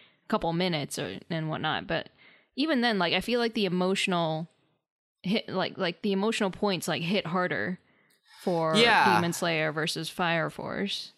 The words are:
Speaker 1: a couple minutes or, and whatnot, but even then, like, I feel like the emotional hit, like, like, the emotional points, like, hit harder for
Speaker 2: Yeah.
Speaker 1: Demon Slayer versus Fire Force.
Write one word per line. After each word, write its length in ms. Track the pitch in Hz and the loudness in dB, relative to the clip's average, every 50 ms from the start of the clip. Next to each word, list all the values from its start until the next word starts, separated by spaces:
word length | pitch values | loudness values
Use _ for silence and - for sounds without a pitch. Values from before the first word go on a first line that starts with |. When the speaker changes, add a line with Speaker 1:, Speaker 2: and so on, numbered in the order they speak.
| - - _ _ _ | -20 -20 _ _ _
Speaker 1:
a 40 | - | -2
couple 240 | - 214 - 165 165 | -2 0 0 0 0
minutes 460 | 165 185 185 170 151 139 - - - | 0 0 0 0 -2 -4 -4 -6 -6
or, 180 | - 90 - - - - | -6 -6 -8 -10 -8 -6
and 180 | 170 160 156 156 | -6 -4 -4 -4
whatnot, 380 | 156 - - - - 87 - | -4 -2 -2 -2 -2 -2 -2
but 220 | - 165 156 - - _ _ - - - - _ _ - | -4 -4 -4 -4 -8 _ _ -20 -20 -20 -20 _ _ -4
even 260 | - 285 320 302 247 | -2 0 2 2 2
then, 180 | 233 240 220 190 | 2 2 2 2
like, 140 | 175 170 151 | 2 2 2
I 80 | 185 | 0
feel 180 | 185 - 240 240 | 0 0 0 2
like 160 | 233 233 226 | 0 0 0
the 100 | 233 202 | 0 0
emotional 840 | 180 175 180 180 185 196 - - 190 185 170 170 156 160 156 170 - _ _ _ _ _ _ _ _ _ _ _ _ _ _ - | 0 2 2 2 2 2 0 0 0 2 2 2 0 0 -2 -6 -8 _ _ _ _ _ _ _ _ _ _ _ _ _ _ -4
hit, 260 | 180 208 220 - - | -2 -2 -2 -2 -4
like, 280 | 127 190 170 - - - | -4 -2 -2 -4 -2 -2
like, 240 | 185 170 175 - - | -4 -4 -2 -2 -2
the 80 | 208 196 | 0 0
emotional 380 | 190 202 220 226 - 214 190 | 2 2 0 0 0 -2 -2
points, 360 | 180 - 208 202 190 160 - | -2 0 0 0 0 0 -2
like, 140 | - 160 120 | -2 -2 -2
hit 240 | 165 165 208 196 - | 0 0 -2 -2 -2
harder 540 | 165 170 185 180 180 156 95 104 - 185 - _ _ _ _ _ _ _ _ _ - - - - | 0 0 0 0 0 -2 -2 -2 -4 -4 -8 _ _ _ _ _ _ _ _ _ -20 -14 -6 -2
for 320 | 202 175 165 160 160 160 | 0 0 2 2 4 4
Speaker 2:
Yeah. 400 | 208 240 233 214 180 143 123 107 | 6 6 6 6 6 6 6 6
Speaker 1:
Demon 180 | - 170 170 165 | 4 4 2 0
Slayer 380 | - 185 170 165 156 156 156 | 0 0 0 0 2 0 0
versus 380 | 151 160 151 170 - 165 160 - | 0 -2 -2 -2 -4 -6 -6 -8
Fire 400 | - - 180 165 170 165 156 151 | -4 -2 0 0 0 0 0 -2
Force. 600 | - - - - - - 196 202 - - - - - | -6 -8 -8 -6 -4 -4 -4 -4 -4 -6 -8 -12 -16